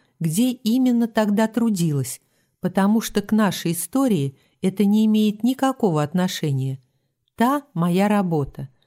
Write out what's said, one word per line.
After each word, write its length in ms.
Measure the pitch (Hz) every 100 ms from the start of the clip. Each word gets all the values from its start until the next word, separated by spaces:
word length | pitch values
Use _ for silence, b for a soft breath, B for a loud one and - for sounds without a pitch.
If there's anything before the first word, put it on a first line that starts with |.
| b b
где 320 | 165 165 254
именно 560 | 247 214 247 254 240 233
тогда 400 | 226 214 202 220
трудилась, 720 | 226 233 196 170 143 123 - _ _ _ _
потому 420 | 180 190 196 226
что 200 | - 214
к 100 | 202
нашей 400 | 214 208 - 165
истории 640 | 170 - 262 269 180 139 b b b
это 240 | 190 190 202
не 200 | 214 220
имеет 380 | 214 214 208
никакого 600 | 233 262 269 262 208 151
отношения. 800 | 147 180 185 - 156 131 135 135 _ _ _ _ _ -
Та 280 | 233 285 285
моя 340 | 170 175 175 208
работа, 640 | 208 185 160 139 - 139 _